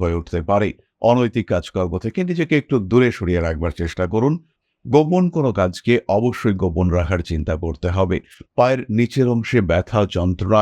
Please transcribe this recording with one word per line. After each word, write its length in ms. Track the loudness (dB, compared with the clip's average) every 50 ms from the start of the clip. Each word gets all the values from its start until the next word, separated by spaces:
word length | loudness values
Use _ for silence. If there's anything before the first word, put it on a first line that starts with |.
হয়ে 160 | -2 -2 -2 -2
উঠতে 200 | -4 -4 -6 -6
পারে। 280 | -2 0 0 2 2 0 -4 -8 _ _ _ _
অনৈতিক 440 | 2 2 4 4 2 0 0 -4 -2 -2
কাজকর্ম 460 | -2 -2 -2 -4 -4 -4 -4 -2 -4 -4
থেকে 220 | -6 -6 -4 -4 -4
নিজেকে 300 | -2 -2 -2 0 0 0 0
একটু 180 | 0 0 -2 -2
দূরে 300 | 0 2 4 4 4 4
সরিয়ে 320 | 0 -2 -2 -2 0 0 0
রাখবার 280 | -2 -4 -4 -4 -6 -4 -4
চেষ্টা 240 | -6 -6 -4 -4 -4 -2
করুন। 260 | 0 0 0 0 0 -2 -6 _ _ _ _ _ _ _ _
গোপন 380 | 2 2 4 4 4 2 2 2 0
কোনো 220 | 0 0 0 0 2
কাজকে 400 | 2 0 0 -2 -4 0 0 0 0 2 0
অবশ্যই 480 | 0 0 0 0 -2 -2 -2 -2 0 0
গোপন 260 | -2 -2 0 0 2 2
রাখার 320 | 2 0 0 0 -2 -4 -2 -4
চিন্তা 260 | -4 -4 -2 -4 -4
করতে 320 | -4 -4 -6 -6 -4 -4 -4
হবে। 280 | 0 0 0 0 -2 -4 -6 _ -18 -20 -20 -8 _
পায়ের 240 | 2 2 2 2 0 -2 -4
নিচের 380 | 0 0 0 0 0 0 0 2
অংশে 320 | 0 -2 -2 0 0 0
ব্যথা, 380 | 2 2 0 0 0 0 0 0 0 0 0
যন্ত্রণা 460 | -2 0 0 0 -2 0 2 2 2